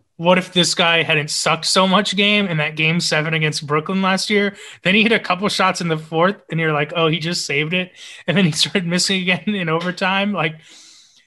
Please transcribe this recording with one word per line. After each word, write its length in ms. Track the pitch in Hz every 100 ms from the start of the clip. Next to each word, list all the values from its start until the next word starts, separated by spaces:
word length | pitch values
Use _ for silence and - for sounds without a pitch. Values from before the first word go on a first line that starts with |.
| _ -
what 200 | 170 185
if 160 | 180
this 220 | 180 170
guy 280 | - 170 165
hadn't 280 | 156 156 151
sucked 340 | - 165 160
so 240 | - 196 190
much 260 | 190 202
game 320 | 185 202 208 196
in 120 | 160
that 180 | 151 156
game 240 | 156 170
seven 320 | - 160 156
against 320 | 160 156 147 143
Brooklyn 360 | 151 156 190
last 260 | 190 190 -
year? 240 | 208 202 202 - -
Then 120 | 175
he 80 | 202
hit 80 | 220
a 80 | 214
couple 300 | - 180 202
shots 320 | - 185 -
in 80 | 170
the 80 | 156
fourth, 400 | 156 160 180 202 -
and 100 | 160
you're 120 | 160
like, 200 | 151 151
"Oh, 140 | 170 165
he 100 | 165
just 260 | 160 175
saved 280 | - 143 156
it." 160 | 185 180 - - - -
And 80 | 165
then 80 |
he 80 | 185
<laughs> 100 | 151
started 240 | - 202 170
missing 360 | 180 - 190
again 200 | 180 180 208
in 220 | 208 165
overtime. 640 | 165 175 175 185 196 202
Like, 240 | 190 160 160 - - - - _ _